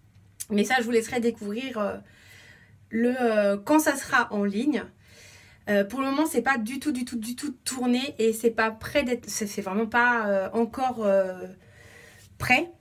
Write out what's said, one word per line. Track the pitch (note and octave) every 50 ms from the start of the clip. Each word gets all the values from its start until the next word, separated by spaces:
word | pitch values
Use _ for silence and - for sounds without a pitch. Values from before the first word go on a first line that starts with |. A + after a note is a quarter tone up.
| _ _ _ _ _ _ _ - - -
Mais | G#3+ G#3 A3
ça, | B3 B3+ B3+
je | A3
vous | A#3
laisserai | A#3+ A3+ A3 - B3+ B3
découvrir, | A3+ A#3 A3+ - G#3+ G3+ G#3 A#3 C4+ C4+ -
euh, | A3 G3+ G3 - G3+ - - - - - - - - - - - - - _ - - - -
le, | A3 A3+ A#3 B3 B3+ C4
euh, | B3 A#3 G#3+ G#3+ G3+ G3+ G3+
quand | G3+ G3+ - D4+ D#4
ça | D#4 D#4+ C#4
sera | C#4 - - C#4 B3 A#3+ - G#3+
en | G#3 G3+
ligne. | G3+ G3 G#3+ C#4 D4+ B3+ G3 F#3 - - _ _ - - - - - - - - - - _ - -
Euh, | G#3 G3+ G3+
pour | G3 A#3 C#4
le | C4+
moment, | C4+ C#4 C#4+ D#4+
c'est | D#4 - A#3+
pas | A3+ C4+ C4+
du | A#3+ G#3+ A3 C4+ B3+
tout, | - D4
du | B3 B3+ B3
tout, | - B3
du | A3+ G#3+ A#3+ B3
tout | - D4+ C#4+ B3+ - -
tourné | - B3+ B3 B3 B3 A#3+ B3 C4+ D4 C#4+
et | - A3 A3+ A3
c'est | A3 - A#3
pas | A3+ - A3 A3
prêt | A3 - - - - C#4+ C#4
d'être, | B3 B3 A#3+ - G#3+
c'est, | G#3 - A3
c'est | G3+ - G#3
vraiment | G3+ F#3+ F#3+ G#3+ A3+
pas, | A3 A#3+ A#3+ A#3+ B3 A#3+ A#3 G#3+
euh, | G3+ G3+ G3 F#3+ F#3+
encore, | - A3+ A#3 A3 - C4+ C4 B3+ B3 A3+ G#3+
euh, | G3+ G3 G3 F#3 F#3 F#3 F3+ F3+ F#3 F#3+ - - - - - - - - - - - - - - - - -
prêt | - - B3 C#4+ F4 - - _